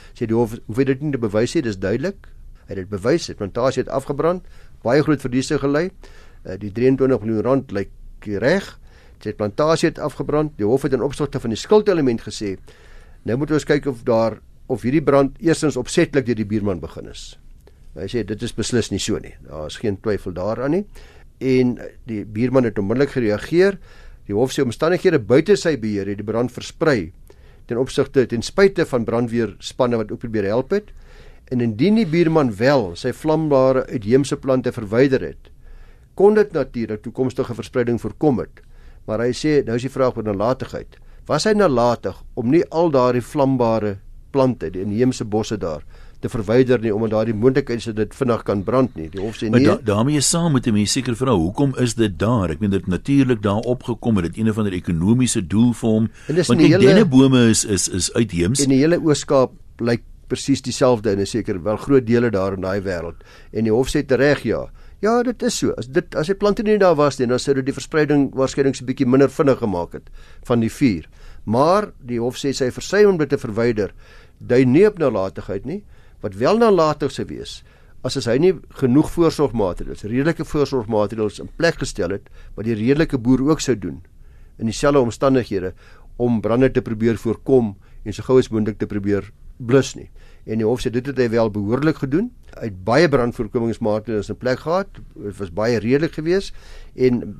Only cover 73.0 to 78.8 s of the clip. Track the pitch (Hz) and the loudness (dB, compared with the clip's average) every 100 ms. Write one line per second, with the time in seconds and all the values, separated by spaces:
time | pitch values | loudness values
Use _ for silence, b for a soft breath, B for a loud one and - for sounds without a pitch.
73 | 208 180 139 135 117 104 120 107 92 - | 4 4 0 -2 -2 -2 0 0 -4 -8
74 | b b b - 101 123 127 147 214 180 | b b b -12 0 4 6 6 4 4
75 | 139 104 95 107 101 98 120 202 - b | 0 0 -2 -6 -8 -8 -8 -10 -12 b
76 | b b 98 95 139 220 226 180 156 151 | b b -10 -2 2 4 4 4 2 0
77 | 139 - 95 60 - - b b b b | -4 -6 -8 -10 -12 -16 b b b b
78 | 127 135 117 127 185 - - - | -6 -4 0 4 4 2 -6 -2